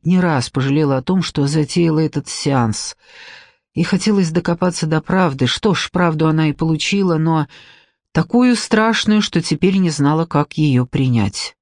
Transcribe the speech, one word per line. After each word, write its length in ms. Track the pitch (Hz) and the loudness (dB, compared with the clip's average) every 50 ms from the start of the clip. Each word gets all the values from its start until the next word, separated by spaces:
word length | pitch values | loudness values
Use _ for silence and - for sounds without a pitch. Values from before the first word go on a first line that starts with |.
| _ | _
не 160 | 165 180 185 | 0 2 2
раз 300 | 180 175 160 135 117 - | 2 2 0 0 -2 -4
пожалела 480 | - 139 131 139 139 151 156 143 139 131 | -4 -2 -2 0 0 0 2 0 0 -2
о 40 | |
том, 200 | 131 - 185 185 | -2 0 -2 0
что 260 | 165 - - - 143 139 | -2 -2 -2 -2 -2 0
затеяла 520 | 147 160 151 135 - 175 170 165 156 156 | 0 0 -2 0 0 0 0 2 2 0
этот 280 | 160 151 - 147 147 - | 0 0 -2 -6 -8 -8
сеанс. 680 | - - - 147 139 127 120 110 104 - - - - - _ _ - - - - - - - _ _ _ _ _ _ | -10 -6 -4 -2 0 0 0 0 -2 -4 -8 -12 -14 -16 _ _ -20 -20 -20 -20 -20 -20 -20 _ _ _ _ _ _
И 100 | - 170 | -4 -2
хотелось 480 | - - 185 - 214 214 196 185 160 | 0 -2 -2 0 2 2 2 2 0
докопаться 540 | 160 175 170 - 170 170 - 180 165 - - | 0 -2 -2 -2 -2 0 -2 -2 -2 -2 -2
до 160 | 156 160 156 | -2 -2 -2
правды. 460 | - - 190 190 185 165 139 135 135 123 | -2 0 0 0 0 0 0 0 -2 -2
Что 260 | - - - 220 180 | -2 0 0 0 0
ж, 160 | - - - | 0 -4 -6
правду 360 | - 180 180 170 160 151 160 156 | -2 0 0 0 0 2 0 2
она 220 | 156 156 156 156 | 2 2 2 0
и 40 | 143 | 0
получила, 640 | - 165 160 160 147 - - 196 202 196 185 165 156 | 0 -2 -2 -2 -2 -2 -2 0 0 2 2 2 2
но 300 | 160 165 160 156 147 - - - - - - _ _ _ _ _ _ _ | 2 2 2 0 0 -4 -8 -20 -20 -20 -20 _ _ _ _ _ _ _
такую 440 | _ 165 170 - - 240 247 254 247 | _ -2 -2 2 2 2 4 4 2
страшную, 680 | 220 - - - 214 214 226 226 - - - 214 214 | 0 0 0 0 2 2 2 0 -2 0 2 2 2
что 200 | 208 - - 170 | 0 0 -2 -4
теперь 360 | 165 - 160 151 - 190 196 190 | -2 -2 -2 0 0 2 2 2
не 120 | 185 170 | 0 0
знала, 360 | 151 143 143 143 151 160 165 | 0 0 0 2 2 0 -2
как 280 | 165 - 147 147 - - | -2 0 -2 -2 -2 -2
ее 320 | - 151 151 135 123 123 | -2 0 2 2 2 0
принять. 680 | 120 - - 139 127 123 117 104 101 - - - - - _ | 0 -2 -2 0 2 2 2 0 -2 -4 -6 -12 -12 -14 _